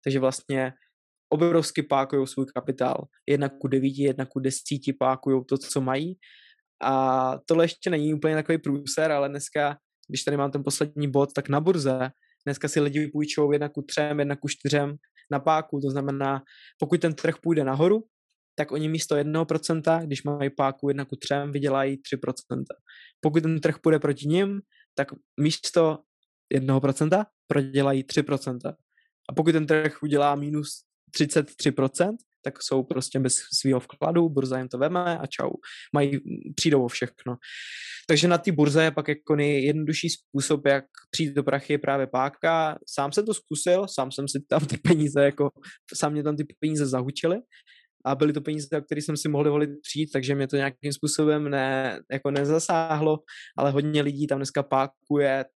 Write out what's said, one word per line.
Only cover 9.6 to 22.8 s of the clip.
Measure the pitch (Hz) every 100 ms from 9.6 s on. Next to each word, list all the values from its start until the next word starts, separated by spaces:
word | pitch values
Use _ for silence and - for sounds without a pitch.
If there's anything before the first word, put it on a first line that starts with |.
| 147 147 _ _ _
když | 135
tady | - 143
mám | 139
ten | 143
poslední | 143 - 147 147 147
bod, | 139 143 -
tak | 139
na | 143
burze | 160 180 139 131 127 - _ _ -
dneska | 139 147
si | 190
lidi | 147 143 151
půjčují | 147 151 - 147
jedna | 147 147
ku | -
třem, | 139 - 151 147
jedna | 143 143
ku | 147
čtyřem | - 139 147 143 147 _ _ _
na | 143
páku. | 139 156 156 147
To | 139
znamená, | 135 139 139 139 135 135 - - _
pokud | 147 175
ten | 170
trh | 156 156 160
půjde | 170 160
nahoru, | 135 135 170 214 220 _ _ _ _ -
tak | 151
oni | 147 156
místo | 160 - 147
jednoho | 147 156 160
procenta, | 160 - 165 156 165 165
když | 139
mají | 143 143 139 -
páku | 135 135 143
jedna | 139 139
ku | 135
třem, | - 143 143
vydělají | 143 139 135 135 139
tři | - 131
procenta. | - 131 - 127 139 -